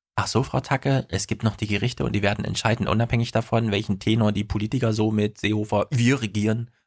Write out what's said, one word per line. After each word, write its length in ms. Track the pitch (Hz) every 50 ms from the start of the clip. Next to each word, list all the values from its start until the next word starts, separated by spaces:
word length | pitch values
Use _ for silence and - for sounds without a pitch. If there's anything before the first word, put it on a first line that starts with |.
| _ _ _
ach 100 | - 110
so, 160 | - - 143 135
Frau 180 | - - 131
Tacke, 460 | - - 143 135 - 139 135 131 - -
es 160 | - 95 - -
gibt 160 | 107 101 -
noch 100 | 113 -
die 120 | - - 104
Gerichte 360 | 104 101 104 120 123 - 131
und 80 | 120 107
die 80 | 107 101
werden 220 | 101 104 104 87
entscheiden, 440 | - - - - 113 110 - - -
unabhängig 420 | - 110 117 117 - 117 117 -
davon, 400 | - 117 113 - - 113 117 110
welchen 300 | 98 101 107 - 101 95
Tenor 320 | - 107 110 113 110 104 104
die 100 | 104 104
Politiker 480 | 107 - 107 104 110 - 131 131 117 110
so 180 | 107 110 110 110
mit 260 | 107 104 104 - -
Seehofer, 480 | - 101 107 107 107 107 - 104 101 -
wir 320 | - 117 117 120 135 139 120
regieren, 480 | 104 95 107 104 107 113 117 117 117 _ _ _